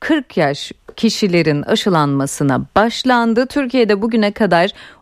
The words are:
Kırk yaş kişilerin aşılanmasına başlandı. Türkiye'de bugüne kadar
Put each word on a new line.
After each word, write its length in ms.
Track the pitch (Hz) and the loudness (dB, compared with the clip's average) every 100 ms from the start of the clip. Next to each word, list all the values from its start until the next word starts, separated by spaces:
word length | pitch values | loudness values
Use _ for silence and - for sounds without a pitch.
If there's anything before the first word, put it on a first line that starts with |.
Kırk 360 | - 311 254 - | -2 -2 -2 -2
yaş 360 | 147 143 - - - - | -2 -2 -10 -16 -20 -2
kişilerin 680 | 226 - 202 170 156 147 | -2 0 0 2 2 0
aşılanmasına 1040 | - 226 208 165 143 139 139 - 143 127 135 190 | 0 -2 2 2 2 0 -2 -2 0 0 -2 0
başlandı. 680 | 226 - 254 240 233 226 262 | 0 0 0 2 2 0 0
Türkiye'de 560 | 294 254 262 220 202 | -2 -2 0 2 0
bugüne 300 | 220 233 208 | 0 0 0
kadar 380 | 202 208 170 190 - - - | 0 2 2 2 -4 -20 -20